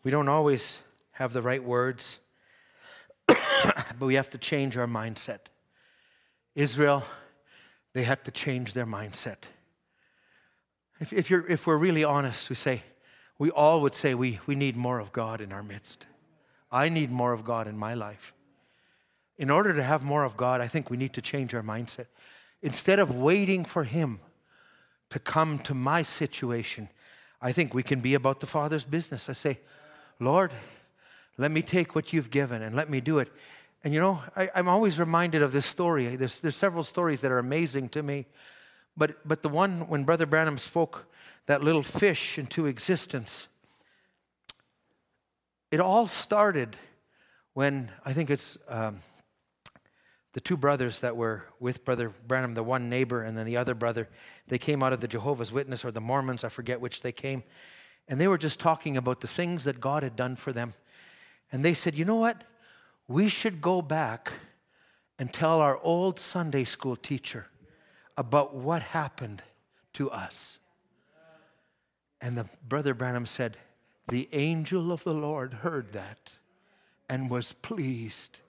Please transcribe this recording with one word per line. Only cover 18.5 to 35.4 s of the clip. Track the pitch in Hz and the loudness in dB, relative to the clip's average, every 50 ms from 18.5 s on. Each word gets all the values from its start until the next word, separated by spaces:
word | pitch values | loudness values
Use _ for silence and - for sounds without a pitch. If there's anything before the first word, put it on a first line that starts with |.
| _ _ _ _ _ _ _ _ _ _ _ _ _ _ _ _ _ | _ _ _ _ _ _ _ _ _ _ _ _ _ _ _ _ _
In | - 147 135 | -4 2 4
order | 151 175 208 202 165 | 4 6 6 4 2
to | 147 131 | 2 2
have | 131 156 151 131 | 2 2 0 2
more | 143 143 151 143 | 0 2 2 2
of | 127 104 | 0 0
God, | 107 127 127 127 123 | 0 2 2 2 2
I | 120 | 0
think | 120 - 165 - - | -2 -2 -4 -4 -2
we | 123 | -4
need | 123 135 127 - | -4 -4 -4 -6
to | - | -8
change | - - - 143 131 117 123 | -6 -4 -4 -4 -4 -4 -4
our | 117 107 | -6 -4
mindset. | 107 107 117 120 - - - 120 _ _ _ - - - - - _ _ _ | -4 -6 -6 -6 -8 -10 -12 -14 _ _ _ -20 -20 -20 -20 -20 _ _ _
Instead | - 147 - - - 185 190 202 | -6 -4 -2 2 4 4 6 6
of | 190 139 123 | 6 4 2
waiting | 123 131 151 180 208 202 185 196 185 165 | 4 6 6 6 6 4 2 2 0 0
for | - - 180 143 | -2 -2 -4 -2
him | 110 117 170 160 131 110 95 - - _ _ _ _ _ _ _ _ _ _ _ _ _ _ _ _ | 0 0 0 0 0 -2 -8 -12 -20 _ _ _ _ _ _ _ _ _ _ _ _ _ _ _ _
to | - | -10
come | - _ - - 160 160 156 151 139 | -8 _ 0 2 2 2 2 0 -4
to | - - 139 | -4 -4 -4
my | 127 127 135 156 170 151 | -2 0 2 2 2 0
situation, | - - - 156 131 - - 135 120 120 117 117 - - - 107 101 _ _ _ - - - - _ _ _ | -2 -2 -4 -4 -4 -4 -6 -4 -2 -2 -4 -4 -6 -8 -10 -12 -14 _ _ _ -20 -20 -20 -20 _ _ _
I | - 123 | -4 0
think | 123 175 165 127 - | 0 0 0 0 0
we | 131 120 | -2 0
can | - 143 131 | 0 0 0
be | 117 127 139 | 4 4 4
about | 139 127 135 135 - | 4 4 2 0 0
the | - | -6
Father's | - - 156 147 151 160 151 117 | -4 -2 -2 0 0 -2 -4 -2
business. | 131 151 170 165 - 143 123 - - | -2 -4 -4 -4 -4 -8 -8 -8 -8
I | 127 | -10
say, | - - 151 135 - - _ - - - - - - - - _ | -2 -2 -2 -2 -2 -10 _ -20 -20 -20 -20 -20 -20 -20 -20 _
"Lord, | _ 117 127 151 185 190 165 131 110 - - - - _ _ _ _ _ - - - _ _ _ | _ 2 4 4 4 4 2 -2 -10 -16 -18 -20 -20 _ _ _ _ _ -20 -20 -20 _ _ _
let | - 131 151 | 0 0 2
me | 156 156 | 2 0
take | 160 - - 185 165 - - | 0 2 2 2 2 2 0
what | 156 143 - - | -2 -2 2 0
you've | 160 131 113 | 0 0 2
given | 123 143 143 120 120 110 | 0 0 0 0 -4 -6
and | 110 110 113 | -6 -2 -2
let | 139 156 151 | -2 -2 0
me | 143 131 | -2 -2
do | 117 147 160 143 | 0 2 2 2
it." | 123 - - - - - - - - _ _ _ - | 0 0 -8 -20 -20 -20 -20 -20 -20 _ _ _ -4
And | 151 147 | 0 2
you | 156 | 4
know, | 180 190 185 156 127 - - | 4 2 2 0 -6 -8 -2
I, | 196 190 185 - | -2 -2 0 0
I'm | 185 180 180 | 0 4 4
always | 180 208 226 202 156 | 4 6 6 4 4
reminded | 160 175 165 165 165 175 170 160 156 | 2 2 4 4 4 4 4 4 4